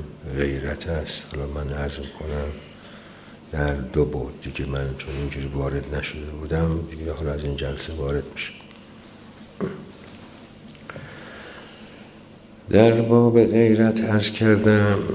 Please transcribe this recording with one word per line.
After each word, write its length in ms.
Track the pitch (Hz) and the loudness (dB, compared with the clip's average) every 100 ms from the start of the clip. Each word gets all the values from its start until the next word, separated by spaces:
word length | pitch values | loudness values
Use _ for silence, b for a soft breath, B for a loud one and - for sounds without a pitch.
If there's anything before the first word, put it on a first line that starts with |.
| 76 - 69 67 | -10 -14 -8 -4
غیرت 520 | 71 67 69 73 82 | -4 -4 -6 -8 -6
است. 340 | 80 78 - - | -6 -6 -12 -12
حالا 120 | 69 71 | -10 -8
من 260 | 73 69 | -6 -6
عرض 260 | 71 71 71 | -6 -6 -8
می‌کنم 500 | 69 - 78 73 71 73 - B B B B B B B - | -12 -12 -8 -6 -6 -10 -16 B B B B B B B -8
در 220 | 73 73 | -2 -2
دو 300 | 69 65 76 | -2 -2 0
بعد 360 | 69 65 67 - | 0 -2 -8 -10
دیگه، 280 | 69 69 69 | -12 -8 -6
من 240 | 67 67 67 | -4 -4 -8
چون 180 | - 69 | -8 -6
اینجوری 300 | 71 71 67 | -6 -6 -6
وارد 480 | 69 67 69 - | -4 -4 -4 -6
نشده 360 | 71 - 76 76 | -6 -6 -10 -12
بودم 500 | 76 78 80 82 82 80 | -10 -4 0 0 0 -4
دیگه، 220 | 80 80 | -8 -8
حالا 200 | 76 76 | -6 -4
از 120 | 71 | -4
این 120 | 71 67 | -4 -4
جلسه 380 | 69 69 - | -6 -6 -8
وارد 300 | 78 69 71 - | -6 -4 -4 -6
می‌شم. 200 | - - - - - - - - - - - - - - - - - - - - - - - - - - B B B B B B B B B 214 B B B - - - - - | -10 -12 -12 -20 -20 -20 -20 -20 -20 -20 -20 -20 -8 -8 -8 -16 -20 -20 -20 -20 -20 -20 -20 -20 -18 -16 B B B B B B B B B -20 B B B -20 -20 -20 -20 4
در 300 | 95 113 113 | 8 8 6
باب 440 | 117 120 120 117 | 6 6 8 6
غیرت 560 | 101 110 113 110 110 110 | 6 6 6 6 4 2
عرض 300 | 110 107 98 | 2 2 0
کردم 680 | - 110 104 107 107 104 101 104 | 2 4 6 6 6 4 2 0